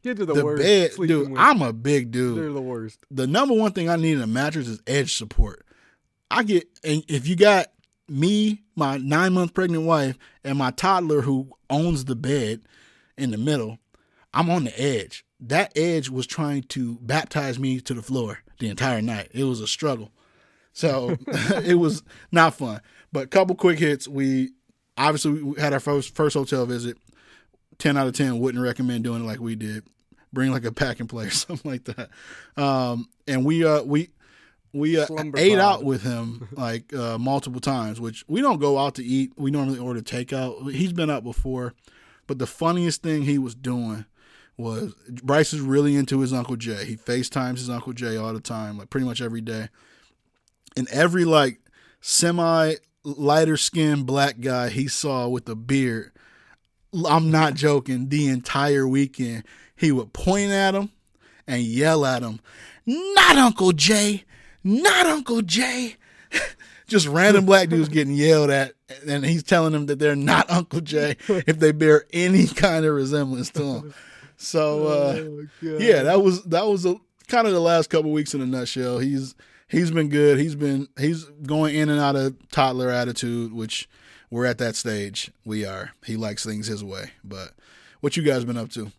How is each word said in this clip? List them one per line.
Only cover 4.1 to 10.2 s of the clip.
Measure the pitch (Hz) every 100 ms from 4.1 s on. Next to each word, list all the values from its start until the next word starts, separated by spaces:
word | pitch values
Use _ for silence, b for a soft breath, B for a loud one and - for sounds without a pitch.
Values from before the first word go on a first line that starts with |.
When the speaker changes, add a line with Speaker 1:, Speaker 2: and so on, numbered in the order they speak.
| 147
Speaker 2:
in |
a | 113
mattress | 120 147 156 120
is | 107 -
edge | 143 127 -
support. | 107 - 101 - _ b b b b _ _
I | 240
get, | 214 185 - _
and | 160 151 -
if | 143 135
you | 180
got | 208 196 - _ _ _ -
me, | 139 170 208 214 208 _ -
my | 139 135
nine-month | 135 151 185 180 175
pregnant | 185 185 165 160
wife, | 160 135 127